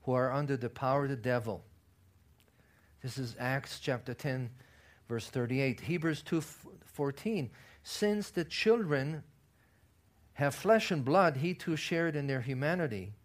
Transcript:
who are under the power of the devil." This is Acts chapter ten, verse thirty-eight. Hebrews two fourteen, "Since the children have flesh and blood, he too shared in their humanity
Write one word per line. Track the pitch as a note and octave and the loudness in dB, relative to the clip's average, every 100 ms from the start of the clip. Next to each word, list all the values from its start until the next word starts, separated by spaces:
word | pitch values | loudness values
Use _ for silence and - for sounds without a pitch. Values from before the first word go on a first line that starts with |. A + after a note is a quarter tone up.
who | - | 2
are | B2+ B2+ | 2 2
under | C3+ D3 C3+ | 0 0 -2
the | A#2 | -4
power | - C3 C#3 | -2 0 2
of | C#3 | 0
the | C3+ | -2
devil." | B2 B2 A2 F#2 - - _ _ _ _ _ _ _ _ _ _ _ - | 0 0 -2 -8 -10 -20 _ _ _ _ _ _ _ _ _ _ _ -12
This | B2+ C3 | -8 -6
is | B2 - | -6 -2
Acts | B2+ C3+ - - | 0 0 -2 -6
chapter | - B2 C3 A#2+ | -2 -2 -4 -4
ten, | D3+ C3 B2 - - - - - - | -2 -2 -4 -10 -20 -20 -20 -20 -6
verse | A#2 - | -6 -4
thirty-eight. | C3+ A#2+ C3 C3+ A#2+ | -2 0 2 2 0
Hebrews | F#2+ E3+ D#3+ D3+ | -2 0 0 -2
two | - E3 | -2 -2
fourteen, | D3+ - - - - - C#3+ C#3 G#3+ G#3 B2 - - - | -2 -14 -20 -20 -16 -4 -4 -2 -2 -2 -4 -8 -20 -20
"Since | - - G#3 G#3 G3 | -12 0 2 2 -2
the | - | -4
children | D#3 - G#3+ A#3 F#3 C#3+ C#3 D#3 - _ _ _ _ _ _ _ _ _ _ | -4 0 4 4 4 2 0 -6 -10 _ _ _ _ _ _ _ _ _ _
have | - C#3+ - | -2 -2 0
flesh | F#3+ A3 A3 | 4 4 6
and | E3+ B2+ | 0 4
blood, | F3+ F3 C3 | 6 6 4
he | E3+ | -2
too | F3 - D#3 | -2 -2 -2
shared | - E3+ E3 D3 | 0 0 0 0
in | C#3 | -2
their | C3+ | -2
humanity | A#2+ C3 D3 F3+ D#3 G#2 F#2 G#2+ | -2 -2 0 0 -2 -4 -8 -14